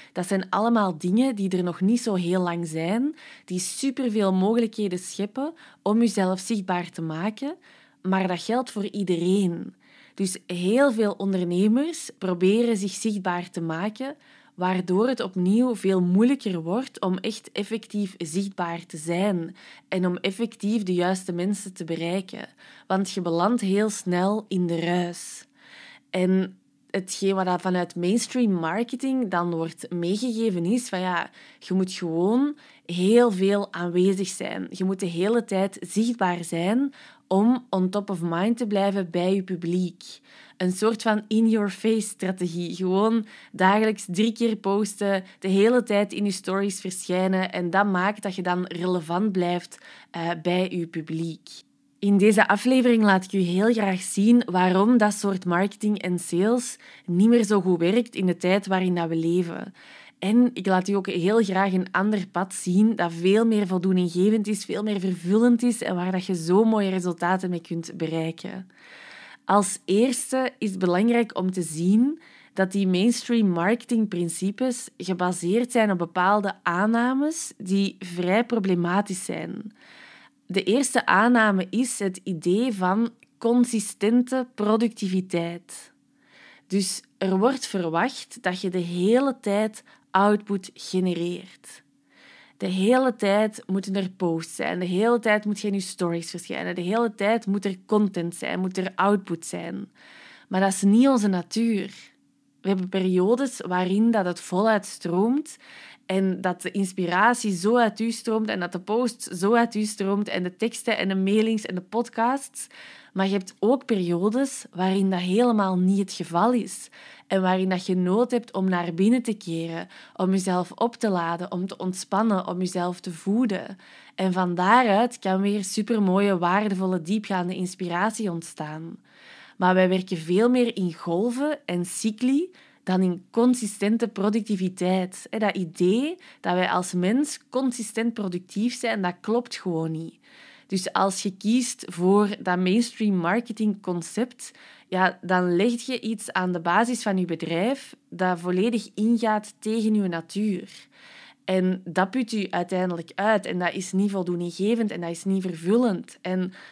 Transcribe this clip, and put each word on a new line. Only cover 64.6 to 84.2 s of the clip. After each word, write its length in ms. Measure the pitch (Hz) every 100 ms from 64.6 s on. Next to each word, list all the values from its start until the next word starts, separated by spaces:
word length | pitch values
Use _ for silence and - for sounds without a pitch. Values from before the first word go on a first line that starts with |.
| -
veel 180 | 196
meer 160 | 214 202
vervullend 640 | 190 170 175 208 247 233
is 180 | 240 226
en 140 | - 180
waar 160 | 180
dat 140 | 185 185
je 100 | 175
zo 280 | 160 185
mooie 260 | 220 214 196
resultaten 600 | 185 180 170 175 185 185
mee 120 | 170
kunt 360 | 170 170 165 175
bereiken. 720 | 160 160 160 165 - 190 185 _ - - - - - - -
Als 340 | 202 196 - -
eerste 640 | 196 254 240 - 262 254 -
is 120 | 214
het 100 | 185
belangrijk 580 | 185 175 226 233 226 -
om 140 | 185
te 100 | 185
zien 580 | 156 151 180 214 262 320 - - -
dat 180 | - 190
die 160 | 196 185
mainstream 600 | 180 226 233 - 233 202
marketingprincipes 1400 | 170 180 240 - 233 208 175 170 - 190 208 254 247 - -
gebaseerd 720 | 180 180 180 180 175 220 247
zijn 200 | 240 214
op 60 | 180
bepaalde 560 | 170 185 185 208 196 -
aannames 920 | - 175 214 233 240 262 302 320 - -
die 380 | 185 196 196 -
vrij 460 | 180 175 180 208 240
problematisch 800 | 233 190 175 170 190 208 185 -
zijn. 480 | 170 170 214 214 - - - - - - _ -
De 180 | 185
eerste 420 | - 240 277 247 -
aanname 640 | 190 233 240 214 190 185
is 300 | 208 254 -
het 200 | 196 185
idee 500 | - 165 175 196 254
van 360 | 196 185 202 226 - _ -
consistente 1080 | 226 247 240 220 208 - 208 240